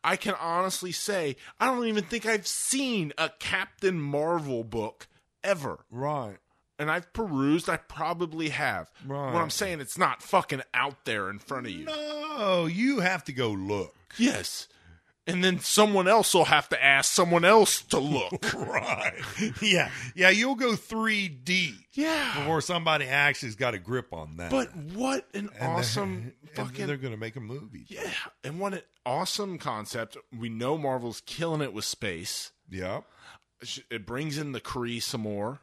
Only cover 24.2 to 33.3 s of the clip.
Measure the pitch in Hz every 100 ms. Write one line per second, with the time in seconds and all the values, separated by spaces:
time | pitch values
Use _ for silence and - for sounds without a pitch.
24.2 | 78 80 87 269 240 175 147 190 262 269
25.2 | - 202 202 107 127 165 170 110 196 180
26.2 | 117 - - - 127 127 196 139 131 110
27.2 | 113 113 107 135 - 90 58 - 440 -
28.2 | - _ 165 165 196 185 - _ 123 135
29.2 | 180 - 202 170 147 110 104 120 110 -
30.2 | - 117 117 113 123 156 139 127 120 110
31.2 | - - 165 156 139 104 - - 107 82
32.2 | 95 - - _ - 92 92 123 - -
33.2 | -